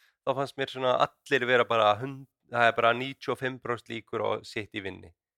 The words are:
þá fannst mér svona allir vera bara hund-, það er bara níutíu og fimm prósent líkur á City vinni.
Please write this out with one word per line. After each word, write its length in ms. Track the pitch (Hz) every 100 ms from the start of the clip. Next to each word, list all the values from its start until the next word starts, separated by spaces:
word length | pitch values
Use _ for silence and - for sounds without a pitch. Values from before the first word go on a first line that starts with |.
| _ _ -
þá 40 |
fannst 220 | 131 139 -
mér 140 | 135
svona 220 | 131 131 123
allir 420 | 147 - - 131 120
vera 200 | 123 117
bara 220 | 117 107 104
hund-, 280 | 131 135 139 _ _
það 200 | 120 117
er 60 | 113
bara 180 | 117
níutíu 400 | 120 131 135 -
og 60 | 123
fimm 180 | 131 131
prósent 300 | - 120 -
líkur 320 | 117 - 113
á 80 | 107 107
City 360 | 104 - 104 107
vinni. 300 | 95 92 92 _ _